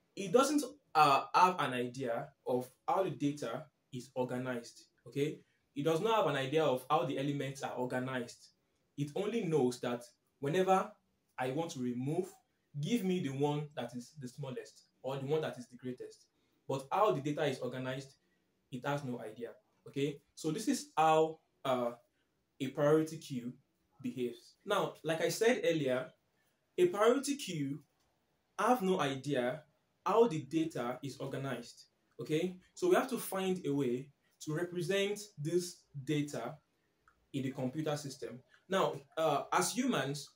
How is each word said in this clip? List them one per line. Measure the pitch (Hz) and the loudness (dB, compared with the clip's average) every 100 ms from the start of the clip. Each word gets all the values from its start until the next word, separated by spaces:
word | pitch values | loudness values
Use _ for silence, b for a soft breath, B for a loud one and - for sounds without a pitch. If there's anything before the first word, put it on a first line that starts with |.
| _ - | _ -10
It | 196 | 2
doesn't, | 240 277 294 - - _ | 4 6 2 -2 -10 _
uh, | 156 147 139 - | 6 8 6 4
have | 160 180 180 | 6 6 6
an | 139 | -2
idea | 123 123 127 123 120 143 _ - | -2 -4 -4 -4 -4 -6 _ -2
of | 123 123 _ - | -2 -2 _ -2
how | 180 | 0
the | 185 | 0
data | 127 143 147 - 147 - _ _ | 0 -2 -2 -6 -8 -10 _ _
is | 135 - 131 | -12 -8 -4
organized, | 127 127 127 120 - - - _ 120 | -2 -2 -4 -4 -8 -20 -20 _ -8
okay? | 139 151 180 b b b 139 | -2 -2 -2 b b b -4
It | |
does | 151 160 | 0 2
not | 220 220 | 4 4
have | 160 | 4
an | 139 | 2
idea | 131 156 | 0 2
of | 147 127 - | 2 2 2
how | 156 147 | 2 2
the | 143 | -2
elements | 143 143 135 - | -2 -2 -4 -6
are | 123 | -8
organized. | 120 127 127 127 127 117 - - _ _ _ _ - | -4 -4 -2 -4 -4 -6 -12 -20 _ _ _ _ -6
It | 147 180 | -4 -2
only | 214 233 175 | -2 -2 0
knows | 151 123 123 | 2 2 0
that | 123 120 - _ _ - | -4 -4 -8 _ _ -8
whenever | 139 180 190 190 - - _ _ _ - | -2 2 4 4 2 -10 _ _ _ -6
I | 131 | -4
want | 143 165 | -2 -4
to | 135 | -4
remove, | 123 120 135 175 185 - _ _ _ 143 | -4 -2 -2 -2 -4 -8 _ _ _ -8
give | 165 233 | -2 0
me | 185 180 | 0 0
the | 135 | -2
one | 135 147 151 151 135 | 0 0 0 -4 -8
that | 120 123 | -8 -10
is | - 151 | -14 -14
the | 123 | -14
smallest | - 135 120 - - _ _ | -10 -10 -10 -12 -18 _ _
or | 131 143 | -8 -6
the | 135 | 0
one | 156 | 0
that | 131 120 | 0 -6
is | 120 | -14
the | 123 | -12
greatest. | 127 123 147 - _ _ _ _ - | -10 -10 -12 -16 _ _ _ _ -6
But | - - | -6 -2
how | 190 208 | 2 4
the | 151 | 2
data | 147 147 147 | -2 -2 -2
is | 123 | -2
organized, | 127 127 131 139 - - _ _ _ _ _ | -6 -6 -6 -6 -10 -18 _ _ _ _ _
it | 127 143 | -8 -4
has | 143 | -4
no | 135 120 | -4 -8
idea, | 113 120 113 - _ _ - | -10 -12 -12 -14 _ _ -10
okay? | 139 143 143 _ - | -2 -2 -4 _ -8
So | 156 | -4
this | 180 - | -2 0
is | 247 - - | -2 -2 2
how, | 160 156 160 160 _ _ 135 | 6 6 4 0 _ _ -2
uh, | 123 120 - _ _ _ _ _ - | 0 0 -6 _ _ _ _ _ -8
a | 135 | -8
priority | 156 147 156 156 160 | 0 4 4 2 -6
queue | - 127 123 - _ _ _ _ | -8 -8 -8 -12 _ _ _ _
behaves. | 123 127 120 - - _ 202 | -8 -4 -6 -6 -20 _ -2
Now, | 196 156 - | 0 0 -4
like | 151 160 | -4 0
I | 170 | 0
said | - 226 254 170 | 2 4 4 2
earlier, | 160 131 127 127 _ _ _ _ _ _ - | 2 2 0 -2 _ _ _ _ _ _ 2
a | 180 | 2
priority | 202 226 277 285 277 | 6 6 6 2 -4
queue | - 160 139 151 _ _ _ _ _ _ _ - | -4 -4 -4 -6 _ _ _ _ _ _ _ -2
have | 214 247 | 2 4
no | 185 170 | 4 2
idea | 143 135 143 127 123 - - _ _ _ 175 | 2 -2 -2 0 0 -4 -12 _ _ _ 0
how | 220 233 | 6 6
the | 156 | 4
data | 123 160 160 139 120 127 | -2 -2 -2 -2 -4 -4
is | 131 - | -8 -8
organized. | 139 135 135 120 - - - _ _ - | -8 -6 -6 -6 -10 -20 -20 _ _ -12
Okay, | - 156 185 - B | -2 0 0 -6 B
so | - 175 | -2 4
we | 208 | 6
have | 262 | 4
to | 208 | -2
find | - 190 190 180 143 | -4 -2 0 0 0
a | |
way | 143 127 127 143 _ _ - | 0 2 0 -4 _ _ -14
to | - | -4
represent | 151 175 175 165 196 196 208 - - | -2 -2 -4 0 0 0 -2 -8 -8
this | 151 175 175 - _ 143 127 | 0 0 -2 -12 _ -12 -2
data | 151 147 123 120 151 _ _ _ _ _ _ _ | -2 -2 -4 -8 -10 _ _ _ _ _ _ _
in | 135 | -6
the | 131 | -4
computer | - 127 156 151 147 | -4 -6 -4 -4 -4
system. | 135 - - 123 _ b b | -6 -10 -12 -14 _ b b
Now, | 190 151 - - - | 0 0 -2 -10 -2
uh, | 160 139 - | 0 0 2
as | 170 180 | 0 0
humans, | 233 262 165 135 143 - | 0 0 0 0 -4 -10